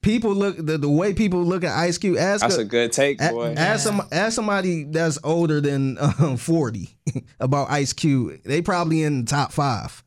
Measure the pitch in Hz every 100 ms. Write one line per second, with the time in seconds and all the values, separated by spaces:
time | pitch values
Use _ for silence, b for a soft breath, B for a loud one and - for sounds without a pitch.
0 | 202 226 220 202 196 175 156 156 147 147
1 | 202 190 214 180 175 185 165 113 175 175
2 | 202 170 175 202 120 123 107 117 120 117
3 | 139 139 156 117 117 151 175 214 220 202
4 | - 156 214 226 214 202 185 170 143 156
5 | 165 139 139 165 170 151 143 139 135 127
6 | 143 - 156 123 - 165 131 107 85 _
7 | - 135 - _ 123 143 139 147 139 -
8 | 165 135 104 76 - 147 175 180 170 160
9 | 151 143 123 143 143 - 143 110 - -